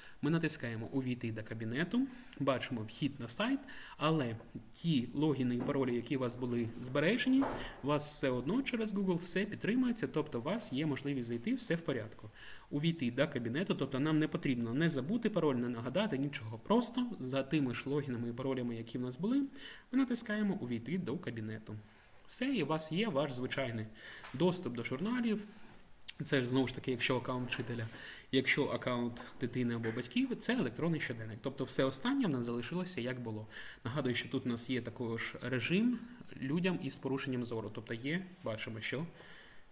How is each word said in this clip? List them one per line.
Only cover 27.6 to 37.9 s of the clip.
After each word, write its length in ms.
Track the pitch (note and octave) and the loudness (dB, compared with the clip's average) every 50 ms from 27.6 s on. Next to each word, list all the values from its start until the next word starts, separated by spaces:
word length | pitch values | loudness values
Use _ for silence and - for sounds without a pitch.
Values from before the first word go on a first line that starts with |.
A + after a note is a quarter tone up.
| A#2 A#2 A#2+ A#2+ A#2 A2 - - - - - - - - | -6 -6 -6 -6 -6 -8 -8 -12 -12 -12 -14 -14 -6 -2
якщо 340 | - C3 C3 - - - C#3 | 0 2 2 4 2 2 2
аккаунт 580 | - A#2+ A#2+ - C3 B2 A#2+ A#2+ A#2+ A#2 - - - - - | 0 0 -2 -2 -2 -2 0 -2 -2 -4 -6 -10 -10 -8 -6
дитини 340 | B2+ A2+ - B2+ B2 A#2+ A#2 | -6 -4 -2 0 0 0 0
або 180 | A#2 A2+ A2 | -2 -2 -2
батьків, 440 | A2 B2 A#2+ - - B3 C4+ B3+ A#3 - | -2 -4 -4 -2 0 0 0 0 2 2
це 160 | - - B3 | 2 2 4
електронний 460 | B3+ F3+ A#2+ - - D3 E3+ E3 D3 | 2 0 0 -2 0 0 0 0 0
щоденник. 380 | - - A#2+ A2+ A2+ A2 G#2+ A#2+ | -2 -4 -4 -6 -8 -8 -8 -6
Тобто 220 | - C#3 B2 - C3+ | -6 -6 -4 -4 -2
все 200 | - - - C3+ | 2 4 4 4
останнє 420 | C3+ C3+ - - A#3+ C#4 C#4 B3+ | 6 4 4 4 4 2 2 2
в 40 | F#3 | 2
нас 140 | - B2 A#2 | 2 0 0
залишилося, 560 | A#2 A#2+ A#2+ A#2+ - E3 F3+ F3+ F3 - - | -2 -2 -4 -4 -4 -4 -4 -2 -2 -2 -2
як 200 | A#2 B2 B2+ B2+ | -2 -4 -4 -6
було. 260 | A#2+ A2+ G#2+ G#2+ G#2+ - - - - - - - - | -6 -6 -6 -8 -8 -10 -12 -12 -12 -12 -12 -10 -10
Нагадую, 300 | A#2 B2 D3+ C3 B2+ A#2+ | -6 -4 -2 0 0 0
що 140 | A#2 - - | -2 -2 -4
тут 180 | - C3 - | -4 -4 -2
у 20 | B2 | 0
нас 220 | A#2+ A#2 - - | 2 4 4 4
є 100 | B2+ B2 | 2 0
також 560 | A#2 A#2 G#2+ - B2 A2+ A#2 A2+ - - - - | -4 -6 -6 -6 -6 -4 -4 -4 -6 -6 -8 -6
режим 560 | - B2 C3 B2 A2+ - E3 G3 A3+ B3 B3 - - - - - - - - | -6 -4 -2 -2 0 2 2 2 4 2 0 -2 -6 -10 -16 -16 -14 -14 -10
людям 420 | - C3 C3+ D3 F3+ F3 F#3+ F3 - | -6 -4 -2 0 0 0 0 0 -2
із 160 | - C3+ - - | 0 2 2 2
порушенням 460 | - C3 C3 C#3 - C3+ B2+ B2 B2 | 2 0 -2 -2 -2 -4 -4 -4 -4
зору. 260 | - A#2 A2 G2 G#2 G#2+ | -4 -4 -6 -6 -8 -8
Тобто 200 | B2 A2 - | -10 -8 -8